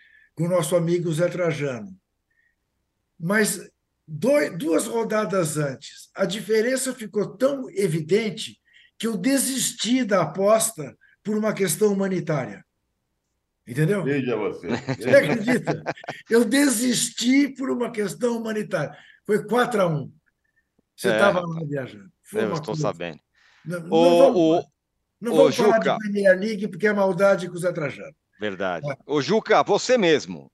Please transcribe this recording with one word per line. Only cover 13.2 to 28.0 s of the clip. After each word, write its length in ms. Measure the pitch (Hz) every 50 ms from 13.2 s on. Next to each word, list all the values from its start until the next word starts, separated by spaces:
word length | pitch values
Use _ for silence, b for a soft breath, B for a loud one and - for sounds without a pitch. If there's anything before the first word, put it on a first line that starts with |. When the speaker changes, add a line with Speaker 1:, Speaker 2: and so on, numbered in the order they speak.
| _ _ _ _ _ _ _ _ _
Speaker 1:
Entendeu? 360 | - 120 131 156 165 208 202 170
Speaker 2:
Veja 340 | 135 143 143 127 123 117
você. 320 | 107 104 95 - - - -
Speaker 1:
Você 420 | 117 117 - - 131 - - -
acredita? 720 | - 277 - - - - - 233 247 220 - - 165 - - - 151 - - B B B B -
Eu 160 | 214 233 247
desisti 1040 | 208 226 277 285 285 247 208 247 254 233 160 - - - - 233 240 262 277 285 269
por 200 | - - 269 262
uma 200 | 254 247 240 220
questão 460 | 233 208 208 190 156 - 240 240 240
humanitária. 600 | 226 226 220 214 214 208 - 190 170 147 131 B B B B B B B
Foi 200 | - 208 208 -
quatro 360 | - 202 240 240 240 240 202 190
a 40 |
um. 240 | 170 156 143 123 - - _ _ _ _ _ _ _ _ _ _ _ _ _ _ _ _
Você 120 | - - -
Speaker 3:
É, 100 | 110 107
Speaker 1:
tava 220 | - - 170 180
lá 60 | 175 170 165
Speaker 3:
rapaz. 140 | 165 165 143
Speaker 1:
viajando. 420 | 143 139 127 110 104 104 98 95 _ _ _
Foi 200 | - - 104 110
Speaker 3:
Eu 40 | 107
Speaker 1:
uma 60 | 98
Speaker 3:
estou 200 | 160 156 - -
Speaker 1:
coisa. 80 | 156 156
Speaker 3:
sabendo. 380 | 107 92 82 87 87 76 73 _ _ b b b b b b b
Speaker 1:
Não, 160 | 156 175 175
não 100 | 165 170 160
Speaker 3:
Ô, 260 | 160 170 175 170 170
Speaker 1:
vamos, 180 | 180 - -
Speaker 3:
ô, 340 | 180 165 160 160 175 - - _ _ _ _ _ _ _ _ _ _
Speaker 1:
não 120 | 190 - -
Speaker 3:
ô, 40 |
Speaker 1:
vamos 200 | 311 - - -
falar 200 | - - 427 -
Speaker 3:
Juca. 160 | 208 185 - -
Speaker 1:
de 60 | -
Premier 400 | 214 208 202 202 196 196 185 190
League, 300 | 190 220 220 190 202 190
porque 180 | 180 165 202
é 60 | 208 208
maldade 560 | 196 196 190 185 170 196 196 196 180 180 175
com 60 | 180
o 40 | 175
Zé 140 | 165 180 165
Trajano. 420 | 165 156 135 117 -